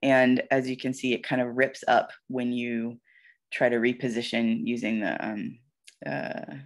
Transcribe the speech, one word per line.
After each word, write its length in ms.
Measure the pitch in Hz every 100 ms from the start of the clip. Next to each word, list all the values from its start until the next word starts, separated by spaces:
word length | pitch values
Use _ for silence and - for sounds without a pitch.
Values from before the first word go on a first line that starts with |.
And 380 | 135 131 127 127 -
as 180 | 135 127
you 80 | 131
can 160 | 135
see, 200 | 127 131
it 100 | 117
kind 180 | - 131
of 140 | 123 120
rips 280 | 131 - -
up 240 | 120 - - _
when 240 | 131 123
you 480 | 123 120 117 117 120 _ _ _ _ _
try 180 | - 131
to 80 | 120
reposition 840 | 117 123 135 113 120 117 117 113
using 380 | - 120 117 113
the, 240 | 101 - -
um, 340 | 110 90 - _ _ - - -
uh 500 | 143 - - - 143